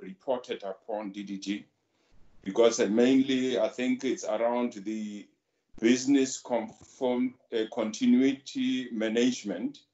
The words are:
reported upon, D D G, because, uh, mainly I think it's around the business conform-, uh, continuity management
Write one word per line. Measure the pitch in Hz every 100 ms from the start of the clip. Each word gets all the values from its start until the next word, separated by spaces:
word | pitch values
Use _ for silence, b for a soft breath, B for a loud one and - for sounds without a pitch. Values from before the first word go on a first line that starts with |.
reported | 95 95 - 123 - -
upon, | 98 - - 104 101
D | 101
D | 98 98
G, | 101 104 - _ _ _ _ - - -
because, | 98 113 117 123
uh, | 101
mainly | 110 127 135 131 131 127 117
I | 107
think | - 127 127
it's | 131 104
around | - 107 117 120 120
the | 107 98 110 107 104 - _ _ _ _ -
business | 117 127 131 139 131 -
conform-, | - 117 110 - - - 127 123 127 - _
uh, | 117 110
continuity | 123 110 - 123 123 135 135 - 135 127 127 123
management | 110 110 117 127 123 104 87 185 - _